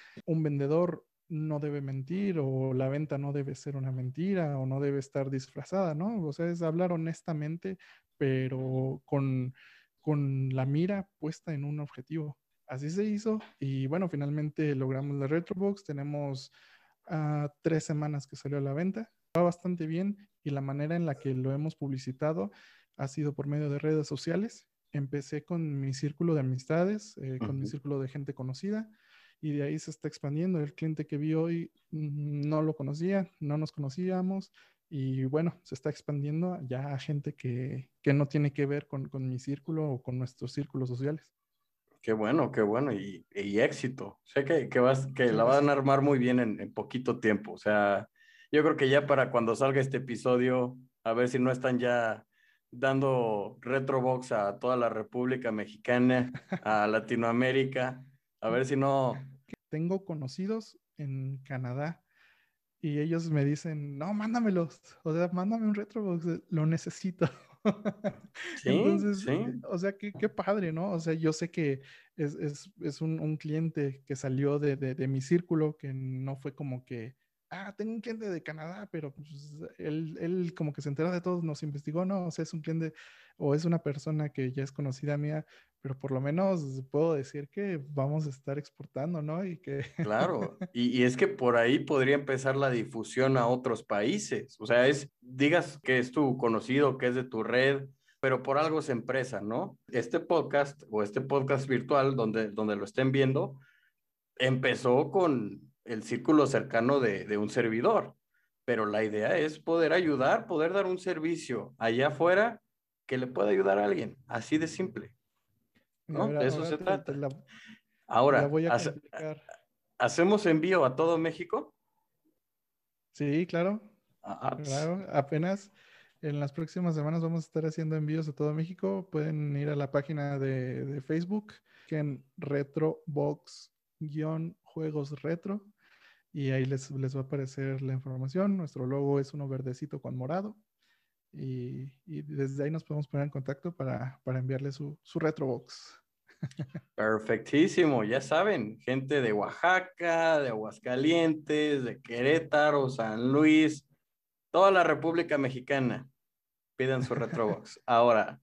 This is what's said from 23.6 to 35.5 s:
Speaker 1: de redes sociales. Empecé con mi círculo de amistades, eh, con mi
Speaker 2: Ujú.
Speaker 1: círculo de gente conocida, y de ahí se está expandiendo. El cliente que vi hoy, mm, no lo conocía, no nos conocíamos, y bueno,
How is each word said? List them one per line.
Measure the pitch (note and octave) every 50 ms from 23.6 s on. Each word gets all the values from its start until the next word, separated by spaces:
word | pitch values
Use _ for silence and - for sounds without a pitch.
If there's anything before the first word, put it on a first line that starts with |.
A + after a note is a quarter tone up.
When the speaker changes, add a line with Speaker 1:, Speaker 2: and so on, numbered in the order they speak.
| D3+ D3
Speaker 1:
de | C#3+ C#3+
redes | D3+ D#3 D#3 D#3 D3
sociales. | - D3 C3+ - E3+ E3 F#3 G#3 A#3 - - _ _ _ _ _ _
Empecé | - D3 C#3 C3 C#3+ C#3+ C#3 - D3+ D3 -
con | - F3 E3 E3 D3+ C#3+ C#3
mi | C3+ C3+ C3
círculo | C3+ - C#3+ D3 - E3+ E3+ D#3+
de | D3
amistades, | C3 C3 B2+ B2+ - - D#3+ E3 F3+ G3 G#3+ G#3+ - - -
eh, | - C#3 C3 C3 B2+
con | - - C3+ C3+
mi | C3+
Speaker 2:
Ujú. |
Speaker 1:
círculo | G#2+ D3+ C#3+ - C#3+ C#3+ C3+
de | C3+
gente | C3 - D3 C#3 C#3+ C#3
conocida, | - B2+ C3 C3 - - G3 G#3+ A3 A3 A3 - _ _ _ _ - - _ _ _
y | - D3+
de | C#3+ C#3+ C#3+
ahí | C#3+ D#3 D#3
se | - D#3+
está | D3+ - -
expandiendo. | D3+ - - - C#3+ C#3+ D#3 F3 F#3+ F#3 D#3+
El | D3 C#3+ -
cliente | - D#3+ D#3+ D#3 D3+ D3+
que | - D#3
vi | C#3+ D3+ D#3 D#3
hoy, | D#3+ E3 E3+ E3+ E3+ E3 - _ _ _ _
mm, | - D#3 D#3 D3 C#3+ D3 D3 D3 D3 D3 C#3+
no | D3+ D#3 D#3
lo | D#3 D#3 D#3
conocía, | - C#3 C3+ D3 D#3 E3+ F#3 G3 G3 F#3 - _ _
no | D#3 C#3+ D3
nos | D3+ D#3 D3+
conocíamos, | - - C#3+ C#3 C3 F3+ F3+ F#3 F#3 F#3 F#3 F#3 F#3+ F#3+ F#3+ - _ _ _ _ _ _ _ _
y | D#3+ C#3 C3 C3 C3 C3 C3
bueno, | C3 C#3 D#3 E3 E3+